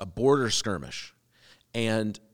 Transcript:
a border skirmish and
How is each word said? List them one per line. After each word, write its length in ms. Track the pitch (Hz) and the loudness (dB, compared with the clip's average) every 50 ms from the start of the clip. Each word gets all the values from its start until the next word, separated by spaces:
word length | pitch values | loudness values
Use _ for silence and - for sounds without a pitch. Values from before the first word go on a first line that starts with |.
a 40 | 98 | -12
border 440 | 92 - 110 120 135 143 143 127 110 | -10 -4 2 4 4 6 4 4 2
skirmish 640 | 104 - - 113 95 78 67 62 - - - - - _ _ _ _ _ - - - _ _ _ - | 0 0 0 -2 -4 -4 -6 -10 -12 -12 -14 -14 -18 _ _ _ _ _ -20 -20 -20 _ _ _ -4
and 460 | 117 117 113 110 110 110 107 101 - - _ | -2 0 2 2 0 0 -2 -4 -8 -14 _